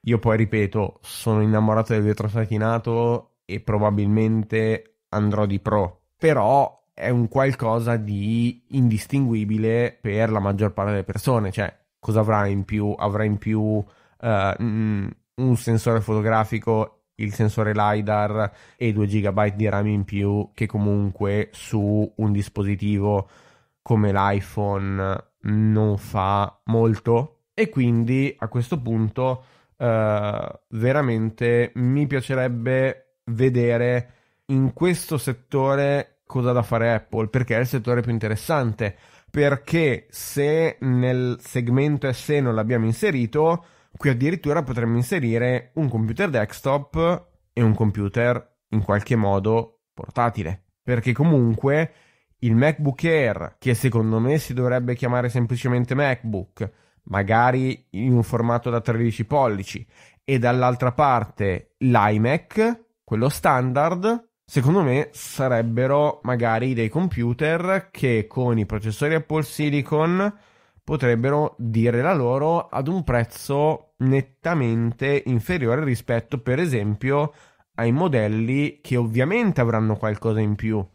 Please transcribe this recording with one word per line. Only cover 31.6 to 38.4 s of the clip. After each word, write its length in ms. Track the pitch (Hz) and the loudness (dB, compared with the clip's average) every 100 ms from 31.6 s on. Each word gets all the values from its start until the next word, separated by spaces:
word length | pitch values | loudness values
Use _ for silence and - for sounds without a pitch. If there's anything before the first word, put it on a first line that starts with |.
| 120 | 0
mi 320 | 123 123 139 143 | 0 0 2 0
piacerebbe 1120 | 135 - 131 127 120 120 131 131 - _ _ | -2 -2 -2 -2 -2 -2 0 0 -4 _ _
vedere 880 | - 113 131 123 120 117 120 123 123 _ _ _ - | -8 0 2 4 2 2 2 0 -4 _ _ _ -2
in 260 | 135 131 | 0 0
questo 460 | - 180 175 - 147 | 0 0 0 -4 -4
settore 1040 | - 120 _ 139 135 139 139 143 - _ _ | -4 -8 _ 0 2 2 2 0 -4 _ _
cosa 240 | 131 123 | -2 0
da 120 | 123 | 0
fare 300 | 113 117 117 | 0 0 2
Apple, 360 | 110 - 113 110 | 0 -2 -4 -2
perché 280 | 131 120 117 | -2 0 0
è 40 | |
il 60 | 127 | 0
settore 360 | 135 113 123 | -2 0 0
più 80 | 117 | 0
interessante, 840 | 113 107 107 | -2 -2 -4